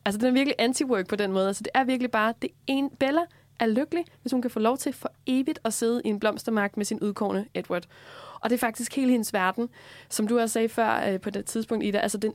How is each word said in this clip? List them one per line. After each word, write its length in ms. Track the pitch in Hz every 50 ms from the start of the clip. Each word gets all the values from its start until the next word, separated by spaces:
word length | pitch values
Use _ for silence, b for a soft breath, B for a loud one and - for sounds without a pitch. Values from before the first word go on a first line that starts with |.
| -
Altså, 140 | 208 202 214
den 80 | 247
er 40 | 254
virkelig 240 | 254 269 277 285 - -
anti-work 440 | 233 247 254 - 294 254 233 190 180 -
på 60 | 208
den 160 | 202 208 190
måde. 160 | 190 190 190
Altså, 160 | 196 196 - 214
det 80 | - -
er 100 | 262 262
virkelig 280 | 254 262 240 247 240
bare, 220 | - 214 214 226 233 -
det 80 | 254 - - _ _
en, 220 | - 269 277 277 285 - -
Bella 220 | 269 277 294 330 339 b b b b b b -
er 60 | 233
lykkelig, 400 | 226 214 254 311 - 339 349 330 b b b
hvis 100 | - 247
hun 100 | 262 247
kan 100 | 240 233
få 80 | - 226
lov 180 | 214 233 269
til 160 | - - 285 -
for 180 | - - - - _ -
evigt 320 | 269 254 269 262 311 311 - -
at 80 | 220 214
sidde 280 | - 226 226 240 247 -
i 20 |
en 120 | 220 208 202
blomstermark 580 | 220 214 - - - 233 220 208 202 202 -
med 80 | 208 202
sin 140 | - 214 -
udkårne 460 | 208 208 196 - 208 196 190 196 220 - -
Edward. 300 | 180 170 - 180 175 175 B B B B B B B B B B B
Og 80 | - 220
det 60 | 247
er 40 | 240
faktisk 360 | 254 226 220 - 233 - -
hele 160 | 277 262 247
hendes 220 | 254 226 208 - 214
verden, 360 | 190 185 185 190 226 240 240 B B B B B B B -
som 180 | - - 214
du 120 | 208 240 233
også 140 | 226 220 -
sagde 160 | 226 226 226
før, 440 | - 240 220 220 113 - - 202 190
øh, 60 | 190
på 100 | - 208
det 160 | 196 196 208
tidspunkt, 400 | - - 226 220 - 226 214 -
Ida. 120 | 208 196
Altså, 200 | 202 - 208 -
den 160 | 196 220 214